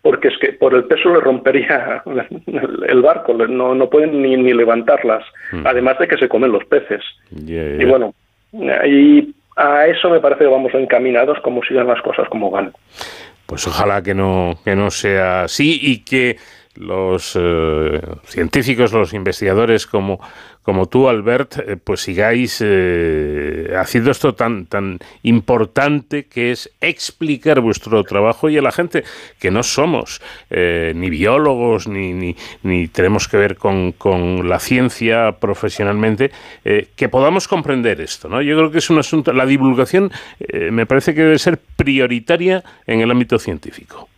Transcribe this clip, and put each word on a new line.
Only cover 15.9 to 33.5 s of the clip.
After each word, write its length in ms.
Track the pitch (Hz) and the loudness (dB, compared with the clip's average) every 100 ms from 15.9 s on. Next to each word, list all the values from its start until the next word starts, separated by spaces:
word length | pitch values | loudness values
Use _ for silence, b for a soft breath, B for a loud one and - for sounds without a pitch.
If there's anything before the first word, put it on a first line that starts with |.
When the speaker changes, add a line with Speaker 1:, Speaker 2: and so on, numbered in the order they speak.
| 113 - | -4 -2
Speaker 2:
que 320 | 131 123 113 b b b - | -2 0 -4 b b b -18
los, 600 | 90 92 92 92 - 92 | -8 -4 -2 -2 -2 -2
eh, 640 | 87 85 80 78 78 76 82 80 | 0 0 0 0 -2 -4 -8 -16
científicos, 680 | - - 82 143 123 120 117 | -12 -6 -2 -2 -2 0 2
los 200 | 110 95 | 2 -2
investigadores 720 | 104 95 - 98 98 113 110 - | -2 -6 -2 0 2 2 0 0
como, 360 | 104 98 92 B B B B | -4 -2 -6 B B B B
como 220 | - 95 92 | -2 -2 0
tú, 220 | 123 135 | 2 2
Albert, 480 | 113 104 123 139 113 | 2 0 0 -2 -8
eh, 180 | 104 92 | -8 -10
pues 240 | - 95 | -6 -6
sigáis, 640 | - 87 107 120 123 - 107 | -4 0 0 2 -2 -2 0
eh, 1080 | 95 92 87 82 78 73 73 73 78 82 95 | 2 2 0 0 -2 -4 -4 -6 -6 -6 -4
haciendo 340 | 92 123 120 | 0 0 0
esto 240 | 135 139 107 | 0 -2 0
tan, 320 | 117 107 87 | -4 -4 -6
tan 320 | 101 98 90 B B | -6 -6 -8 B B
importante 1040 | - 117 - 120 107 - 143 147 - 147 - | 0 2 2 0 0 0 0 -2 -4 -10 -8
que 220 | - 120 | -4 -4
es 220 | 120 - _ | -4 -10 _
explicar 800 | 160 - - - 160 139 156 139 | -6 -4 -12 -8 -6 -2 2 2
vuestro 420 | 113 101 110 110 95 | 2 -2 0 0 2
trabajo 440 | 101 107 110 156 | 2 2 2 0
y 80 | 151 | 2
a 40 | |
la 100 | 135 | 0
gente 320 | - 175 156 B B B _ | -2 -2 -4 B B B _
que 100 | 95 | -2
no 120 | 101 | -2
somos, 580 | - - 160 143 - - B B _ | -2 0 0 0 -4 -14 B B _
eh, 440 | 82 87 85 82 80 | -2 0 0 -2 -4
ni 140 | 92 | -4
biólogos, 800 | 78 101 135 151 127 120 107 110 | 0 2 2 2 0 0 -2 -4
ni, 240 | 98 95 | -8 -6
ni, 240 | 90 90 85 B B | -6 -8 -8 B B
ni 240 | 95 90 85 | -2 -2 -2
tenemos 400 | - 92 104 - | 0 2 2 0
que 80 | 107 | 0
ver 220 | 101 | 0